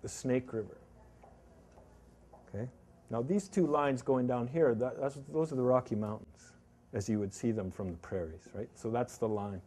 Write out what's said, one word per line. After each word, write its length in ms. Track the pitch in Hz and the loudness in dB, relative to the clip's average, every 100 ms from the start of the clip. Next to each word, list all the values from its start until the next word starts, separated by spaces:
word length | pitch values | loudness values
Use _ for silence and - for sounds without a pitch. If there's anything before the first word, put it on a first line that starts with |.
the 60 | - | -10
Snake 440 | - 131 127 127 | -6 0 0 0
River. 240 | 113 98 - - - - - - - - - - - - - - - - - - | -6 -6 -10 -20 -20 -20 -20 -20 -20 -20 -20 -20 -20 -20 -20 -20 -20 -20 -20 -12
Okay? 200 | 101 127 - - - - | -8 -8 -10 -20 -20 -6
Now 120 | 113 | -4
these 260 | 127 202 196 | 0 0 0
two 180 | - 165 | 2 4
lines 360 | 147 143 131 | 4 2 0
going 240 | 120 131 123 | 2 2 4
down 200 | 123 120 | 2 0
here, 280 | 156 151 | 4 4
that, 260 | 110 127 127 | 6 0 0
that's, 180 | 139 139 139 | -4 -4 -4
those 200 | 151 160 | 0 0
are 40 | 131 | 2
the 60 | |
Rocky 320 | 123 127 123 | 4 4 4
Mountains, 580 | 107 107 107 - - - - - - - | -2 -2 -6 -10 -20 -20 -20 -20 -20 -8
as 160 | 117 98 | -6 0
you 100 | 107 | 0
would 140 | 101 | 0
see 180 | - 120 | -2 -2
them 200 | 110 95 | 0 -2
from 200 | - 95 | -4 -6
the 80 | 82 | -6
prairies, 500 | - 95 82 80 - | -6 -4 -4 -8 -14
right? 140 | 101 113 | -10 -10
So 160 | - 117 | -8 -2
that's 280 | 117 123 - | 0 -2 0
the 100 | 113 | 0
line. 320 | 104 101 95 | 0 -2 -6